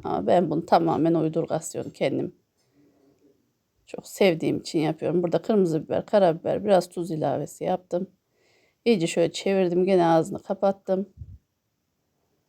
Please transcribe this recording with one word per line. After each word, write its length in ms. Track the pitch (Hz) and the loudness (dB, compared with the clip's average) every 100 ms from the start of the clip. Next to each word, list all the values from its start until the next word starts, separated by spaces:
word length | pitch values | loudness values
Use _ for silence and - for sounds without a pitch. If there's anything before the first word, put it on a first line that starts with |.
Ama 220 | - - 208 | -6 -2 2
ben 240 | 185 160 | 4 2
bunu 160 | 160 - | -2 2
tamamen 480 | 185 165 147 160 | 2 2 2 2
uydurgasyon 760 | 165 160 165 156 160 - - - | 2 0 -2 -4 -4 -6 -10 -10
kendim. 440 | - 147 135 175 - _ _ _ _ _ _ _ _ _ _ _ _ _ _ _ | -4 -2 -2 -6 -10 _ _ _ _ _ _ _ _ _ _ _ _ _ _ _
Çok 200 | - - | -16 -8
sevdiğim 520 | - 202 165 - - | 2 2 2 -2 -4
için 200 | - 165 | -4 -2
yapıyorum. 440 | 156 160 - 170 | -2 -2 -2 -2
Burada 200 | 175 170 | 0 -2
kırmızı 420 | - 214 180 156 | 2 2 2 0
biber, 220 | - - - | -2 -6 0
karabiber, 580 | 214 180 165 - 190 | 2 2 0 -4 -2
biraz 240 | 202 185 175 | 2 2 2
tuz 220 | - 175 | -6 -6
ilavesi 540 | 156 143 135 147 - | -4 -2 -4 -6 -8
yaptım. 460 | 175 185 - 175 185 _ _ _ _ _ _ _ | -4 -4 -4 -6 -6 _ _ _ _ _ _ _
İyice 220 | 233 214 165 | 0 2 0
şöyle 260 | - 175 | 0 -2
çevirdim. 520 | - 202 196 180 175 | -2 -2 0 2 2
Gene 220 | 185 185 170 | 2 4 4
ağzını 360 | 165 160 - | 4 2 -6
kapattım. 640 | - 190 196 196 - 190 196 - - - _ _ _ _ _ _ _ _ _ _ | -8 -2 -2 -2 -4 -4 -4 -12 -20 -20 _ _ _ _ _ _ _ _ _ _